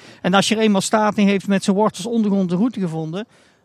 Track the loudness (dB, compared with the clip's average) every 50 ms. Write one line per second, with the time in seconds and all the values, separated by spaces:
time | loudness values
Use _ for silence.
0 | -20 -20 -14 -6 -2 2 2 2 2 2 2 2 2 2 2 2 0 0 0 0
1 | 0 0 0 2 2 2 2 0 0 0 -2 -2 0 0 0 2 2 0 -2 -4
2 | -8 -4 -2 0 0 0 0 0 0 0 0 0 0 -2 -2 -4 -6 -6 -4 -6
3 | -8 -8 -8 -10 -10 -12 _ _ _ _ _ _ _